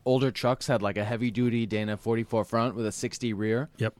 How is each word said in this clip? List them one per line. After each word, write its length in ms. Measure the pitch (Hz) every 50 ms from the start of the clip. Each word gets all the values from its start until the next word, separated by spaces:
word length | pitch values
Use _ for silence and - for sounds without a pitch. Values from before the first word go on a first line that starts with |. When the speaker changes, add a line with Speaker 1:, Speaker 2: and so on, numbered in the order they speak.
| -
Speaker 1:
older 240 | 127 127 131 135 131
trucks 360 | - - - 120 127 - -
had, 140 | - 131 110
like, 140 | 101 101 98
a 80 | 101 104
heavy-duty 640 | 104 120 110 123 120 98 120 123 123 117 117 113
Dana 300 | 104 107 107 107 107 107
forty-four 480 | 104 - 113 117 117 113 - 120 110 101
front 300 | - - 113 117 123 90
with 120 | 117 113
a 60 | 107
sixty 400 | - - - 120 - - 127 117 107
rear? 340 | 98 107 110 110 120 147 - - -
Speaker 2:
Yep. 160 | 113 110 -